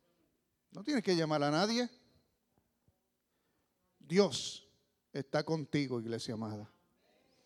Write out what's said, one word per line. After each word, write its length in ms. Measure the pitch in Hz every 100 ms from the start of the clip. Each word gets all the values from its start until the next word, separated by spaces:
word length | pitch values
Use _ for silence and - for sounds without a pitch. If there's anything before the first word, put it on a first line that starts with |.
| _ _ _ _ _ _ _
No 140 | 165
tiene 180 | 214 277
que 140 | 190 175
llamar 260 | 156 151
a 80 | 143
nadie. 400 | 156 208 233 240 - _ _ _ _ _ _ _ _ _ _ _ _ _ _ _ _ _ _ _ _
Dios 720 | 139 180 190 - - - - _ _ _ _
está 320 | 147 - 151
contigo, 560 | 156 160 139 147 135 123
iglesia 360 | 113 113 - 110
amada. 360 | 110 107 107 _ _ _ _ _ _ _